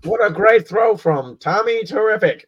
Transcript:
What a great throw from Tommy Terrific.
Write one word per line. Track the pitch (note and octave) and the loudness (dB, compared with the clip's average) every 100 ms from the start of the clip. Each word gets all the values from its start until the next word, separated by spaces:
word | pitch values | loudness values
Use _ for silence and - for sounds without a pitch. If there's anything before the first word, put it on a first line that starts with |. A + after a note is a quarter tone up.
What | D#3 A3+ | -4 -2
a | G#3 | -2
great | D#3+ G#3 A3+ - | 2 4 4 2
throw | G3 A3+ | 0 0
from | G3+ E3 D3 B2 A#2 | 0 0 -2 -4 -10
Tommy | D3+ F#3+ A3 A3+ | -4 -2 -2 -4
Terrific. | G3+ C#4 A3 G#3 E3+ B2 | -4 -2 0 0 0 -2